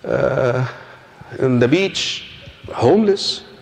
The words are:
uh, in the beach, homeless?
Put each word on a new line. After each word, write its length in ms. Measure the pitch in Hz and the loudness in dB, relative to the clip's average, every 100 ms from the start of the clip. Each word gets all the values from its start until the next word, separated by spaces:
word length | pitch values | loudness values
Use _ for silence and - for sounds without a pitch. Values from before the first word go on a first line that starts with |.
uh, 600 | - 123 135 131 127 127 127 - - - - - - 123 | -2 0 0 0 0 0 -4 -8 -20 -20 -20 -20 -18 -4
in 220 | 131 123 | 0 2
the 80 | 123 | 4
beach, 640 | 165 190 - - - - - - - - | 2 0 -4 -6 -8 -12 -20 -20 -20 -14
homeless? 680 | - 120 196 208 196 - - - - | 0 4 4 4 2 -2 -8 -12 -20